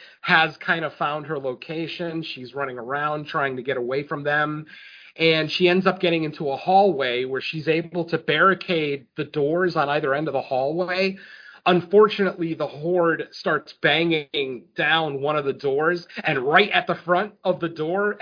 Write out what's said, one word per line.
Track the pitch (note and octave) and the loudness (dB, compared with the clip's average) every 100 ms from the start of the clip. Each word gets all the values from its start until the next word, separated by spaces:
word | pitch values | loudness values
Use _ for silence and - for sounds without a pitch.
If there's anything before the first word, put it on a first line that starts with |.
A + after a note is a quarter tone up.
| - - | -20 -8
has | - E3+ D#3+ C#3+ | 2 4 4 -2
kind | - E3 | -4 -2
of | D#3 | -2
found | - D3+ D3+ D3 | -4 -4 -4 -6
her | D3+ | -6
location. | C3+ A#2+ - D#3+ D#3 - E3+ D#3+ | -6 -8 -8 -8 -6 -6 -6 -6
She's | D3+ C3 B2 | -8 -12 -10
running | C3 C3+ B2 | -6 -6 -6
around | A#2 C#3+ D3+ D3+ | -6 -4 -2 -4
trying | D3 D#3+ C#3 C3 | -4 -2 -2 -2
to | |
get | B2 B2+ | -4 -4
away | A#2+ C3+ | -2 -4
from | D3 D3 | -4 -4
them. | C#3+ D3 D3+ D3+ D3+ - - - - - | 0 0 0 -4 -10 -18 -20 -20 -14 0
And | E3 D#3+ D#3 | 2 4 0
she | - F3 | 2 4
ends | F#3 F#3+ | 4 2
up | F#3 | 2
getting | F3 E3 | 0 0
into | D#3 D3+ D3+ | -2 -4 -6
a | C3 | -4
hallway | - F#3+ G3+ C#3+ B2+ B2 | 2 4 4 2 0 -2
where | C3 C3 | -2 -4
she's | - D#3+ D#3 | -6 -4 0
able | D#3+ E3 F3 | 0 0 -6
to | E3+ D#3+ | -4 -4
barricade | - D3+ F#3 F#3 - E3+ D3 C#3 - - | 0 4 4 4 0 -2 -2 -4 -8 -10
the | |
doors | D3+ D#3 C#3+ E3+ F#3 | -6 -2 0 2 0
on | D#3+ C#3+ | 0 0
either | D3+ D3 | 0 0
end | C#3 D#3 | 0 0
of | |
the | C3+ | -4
hallway. | - B2+ C#3 E3 F3 F3+ F#3+ F#3+ - - - - - | -2 -2 -2 -2 -2 0 -2 -4 -16 -20 -20 -4 2
Unfortunately, | F3+ F3 G3+ G#3 - F#3+ - E3 | 2 4 6 6 4 -2 -2 -6
the | D#3 C#3+ | -4 -6
horde | C#3+ D#3+ F3+ E3 D#3 - | -6 -2 2 2 0 -6
starts | - F#3 D3+ - | -6 -2 -2 -4
banging | - D#3 D3+ E3+ D#3+ C#3+ D3+ C3 B2 - - | -2 2 2 2 0 -2 -4 -4 -6 -10 -4
down | D3+ D#3+ D#3 C#3 | 0 2 0 -2
one | C#3 | -2
of | D3+ | 0
the | C#3 | -2
doors, | A2+ C#3+ C#3 D#3+ F3 - - | -2 0 2 2 0 -6 -6
and | - C#3+ | -2 0
right | B2+ F3 G#3 | 4 6 6
at | F3+ F3 | 2 0
the | |
front | E3+ E3 F3+ G#3 - | -4 0 0 0 -4
of | F#3+ D#3 | -4 -2
the | E3 | -4
door, | E3 D#3 F#3+ G3+ - | -4 -4 -2 -2 -2